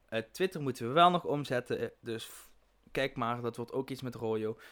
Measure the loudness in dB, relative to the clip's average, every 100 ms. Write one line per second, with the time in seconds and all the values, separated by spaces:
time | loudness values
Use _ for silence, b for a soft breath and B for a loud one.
0 | -6 -4 -4 -2 -2 0 -4 -2 2 8
1 | 8 6 2 -2 0 -2 -2 -2 -4 -6
2 | -6 -6 -8 -16 -20 -20 _ _ -6 -2
3 | 0 0 -2 0 -2 -4 -4 -2 -2 -4
4 | -8 -4 0 0 0 -4 B